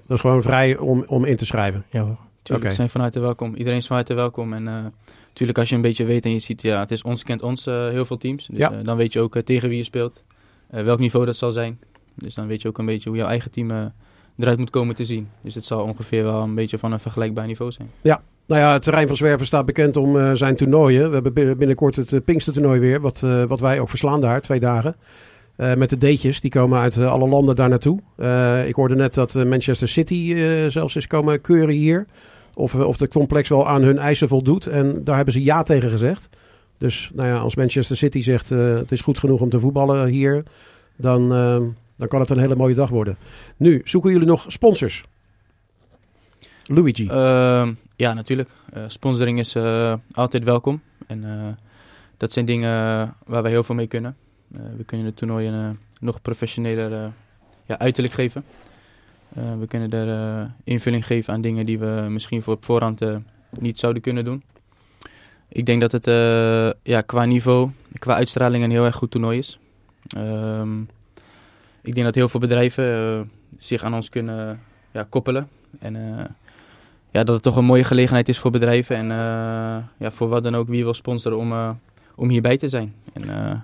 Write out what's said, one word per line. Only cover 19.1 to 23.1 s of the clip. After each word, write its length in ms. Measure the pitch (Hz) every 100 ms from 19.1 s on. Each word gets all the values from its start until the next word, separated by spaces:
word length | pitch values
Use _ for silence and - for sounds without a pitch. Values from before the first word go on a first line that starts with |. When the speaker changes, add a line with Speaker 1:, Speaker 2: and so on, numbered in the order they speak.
| 139
Speaker 1:
Zwerver 300 | 151 143 135
staat 200 | 147 131
bekend 300 | 131 147 143
om, 220 | 139 143
eh, 120 | 135
zijn 220 | 127 135 131
toernooien. 520 | 135 151 143 127 160
We 60 |
hebben 180 | 139 127
bin-, 240 | 120 135 131
binnenkort 400 | 139 131 143 135
het, 160 | 123
eh, 80 | 135
Pinkstertoernooi 560 | 151 165 - 143 143 127
weer, 200 | 127 139
wat, 220 | 143